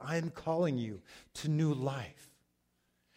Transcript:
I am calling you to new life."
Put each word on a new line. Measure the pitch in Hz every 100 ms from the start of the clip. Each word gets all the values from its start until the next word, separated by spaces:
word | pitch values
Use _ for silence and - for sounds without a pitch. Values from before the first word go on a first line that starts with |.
I | 139 165
am | 160
calling | - 160 160 175 127
you | 113 98 - - -
to | - 151
new | 151 160
life." | 131 135 135 101 - - _ _ _ _ _ _ _ _